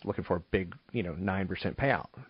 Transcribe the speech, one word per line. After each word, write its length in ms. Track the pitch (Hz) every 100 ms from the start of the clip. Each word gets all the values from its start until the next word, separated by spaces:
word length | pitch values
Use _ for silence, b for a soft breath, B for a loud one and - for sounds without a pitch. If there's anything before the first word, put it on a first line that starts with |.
| 101
looking 180 | 101
for 140 | 90 87
a 60 | -
big, 240 | 101 87 - -
you 100 | 117
know, 120 | 90 80
nine 320 | 98 95 95
percent 280 | 95 92 -
payout. 340 | 139 98 - - 131